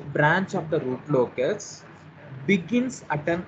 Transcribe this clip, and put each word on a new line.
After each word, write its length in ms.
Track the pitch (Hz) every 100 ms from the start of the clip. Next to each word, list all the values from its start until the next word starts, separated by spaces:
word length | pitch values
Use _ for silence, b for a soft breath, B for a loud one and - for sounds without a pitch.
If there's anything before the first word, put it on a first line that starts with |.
| 143
branch 420 | 143 151 175 190 190
of 140 | 160
the 100 | 160
root 200 | 127 127 -
locus 760 | 139 117 - 135 208 - - - - - - - - -
begins 580 | 196 - 240 254 - -
at 180 | 151 170
an 160 | 170